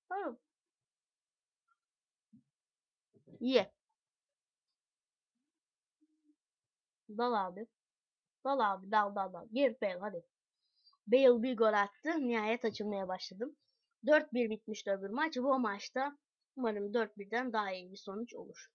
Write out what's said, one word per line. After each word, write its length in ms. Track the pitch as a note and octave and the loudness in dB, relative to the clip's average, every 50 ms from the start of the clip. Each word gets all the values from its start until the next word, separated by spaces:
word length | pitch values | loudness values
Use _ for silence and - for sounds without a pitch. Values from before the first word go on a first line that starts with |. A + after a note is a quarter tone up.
| _ - | _ -10
Hadi. 280 | F4+ G4+ G4 D4 A#3 - _ _ _ _ _ _ _ _ _ _ _ _ _ _ _ _ _ _ _ _ _ _ _ _ _ _ _ _ _ _ _ _ _ _ _ _ _ _ _ - _ _ _ _ _ _ _ _ _ _ _ _ _ _ _ _ _ - F3 - | -8 -6 -6 -6 -8 -10 _ _ _ _ _ _ _ _ _ _ _ _ _ _ _ _ _ _ _ _ _ _ _ _ _ _ _ _ _ _ _ _ _ _ _ _ _ _ _ -20 _ _ _ _ _ _ _ _ _ _ _ _ _ _ _ _ _ -20 -12 -6
Ye. 320 | A#3 B3 C4+ A#3 - - _ _ _ _ _ _ _ _ _ _ _ _ _ _ _ _ _ _ _ _ _ _ _ _ _ _ _ _ _ _ _ _ _ _ C4 _ _ _ _ _ _ _ _ _ _ _ D#4 D#4 D#4 D#4 D#4 D4+ D4+ _ _ _ _ _ _ _ _ _ _ _ _ _ _ - G#3 | -2 2 2 2 2 0 _ _ _ _ _ _ _ _ _ _ _ _ _ _ _ _ _ _ _ _ _ _ _ _ _ _ _ _ _ _ _ _ _ _ _ _ _ _ _ _ _ _ _ _ _ _ _ _ _ _ _ _ _ _ _ _ _ _ _ _ _ _ _ _ _ _ _ -10 -4
Dal 160 | G#3 A#3+ B3 A#3+ | -2 0 0 2
abi. 340 | G#3 F#3+ F#3 F3 G3 A3+ - _ _ _ _ _ _ _ _ _ _ _ _ _ _ - | 0 -2 -2 -6 -10 -12 -14 _ _ _ _ _ _ _ _ _ _ _ _ _ _ -2
Dal 160 | C4 C#4 C4+ | 0 2 2
abi, 320 | A3+ G3+ G3 F#3 F#3+ G3 | 2 2 2 0 -4 0
dal, 240 | G#3+ G#3+ G#3 G3+ G3+ | 2 2 4 2 0
dal, 180 | G3+ F#3+ F#3 F#3 | -4 -6 -6 -6
dal. 140 | E3+ - A3+ A3 | -12 -12 -6 0
Gir 220 | C4 C#4+ B3 A3+ - | 2 2 2 2 0
Bale, 180 | A#3 G3 F3+ F3 | -2 -2 -2 -4
hadi. 240 | F#3+ G#3 G3 E3+ - _ _ _ _ _ _ _ _ _ _ _ _ _ _ _ - | -6 -8 -8 -8 -12 _ _ _ _ _ _ _ _ _ _ _ _ _ _ _ 0
Bale 360 | G#3 A3+ C4+ C4+ B3+ B3 A#3 A3 | 4 6 8 10 8 8 8 4
bir 140 | C4 B3+ | 0 2
gol 160 | G#3+ A3+ G#3+ G#3 | 4 4 4 4
attı. 540 | G#3 G3+ G3+ - _ - D4+ E4+ D#4+ C4+ | 4 2 0 -2 _ -4 -2 -2 0 0
Nihayet 380 | A#3+ A#3 A3+ G#3+ G#3+ A3+ A#3 - | 0 0 0 0 0 -2 0 -2
açılmaya 420 | A3 - - G#3 G#3 G#3 G3 F#3+ | -4 -4 -2 -6 -4 -4 -4 -4
başladım. 480 | F3+ F#3 F3+ - - F#3 F#3+ A#3 D4+ D4 _ _ _ _ _ _ _ _ _ - | -4 -6 -8 -8 -10 -8 -8 -8 -8 -8 _ _ _ _ _ _ _ _ _ 4
Dört 260 | G#3+ D4+ D4+ D4+ D4+ - | 6 6 6 4 2 -2
bir 160 | B3 A#3+ G#3+ | 0 0 0
bitmişti 420 | G#3+ G#3 - - G#3+ - - G3+ | -2 -6 -8 -10 -10 -8 -4 -4
öbür 180 | G3 F#3+ F#3+ G3 | -4 -2 -4 -6
maç. 280 | G#3 C4+ D#4 D#4+ - | -4 -2 -4 -2 -2
Bu 220 | B3 B3 C#4+ C4+ C4 | -2 0 2 2 2
maçta 580 | B3 G#3+ G3+ G3 - - - B3+ C4+ C#4+ C#4+ _ _ _ _ _ _ _ - | 2 0 -2 -4 -8 -8 -4 -4 -4 -4 -6 _ _ _ _ _ _ _ -10
umarım 380 | C4+ B3+ A3+ G#3 G#3 G3+ G#3 G#3 | -4 -2 -2 -2 -2 -4 -2 0
dört 240 | A#3+ A3+ G#3 - | -2 -2 -2 -4
birden 360 | G3+ G3 G3 A3 A#3+ B3+ B3+ A3 | -14 -10 -6 -4 -4 -4 -2 -2
daha 180 | A3 G#3 G3 | -4 -4 -4
iyi 200 | F#3+ F#3 F3+ F#3 | -6 -8 -10 -14
bir 60 | F#3+ | -16
sonuç 360 | - - G3+ F#3+ G#3+ A#3+ - - | -16 -12 -10 -8 -8 -8 -10 -10
olur. 340 | - - - - - - - _ | -14 -14 -14 -16 -20 -20 -20 _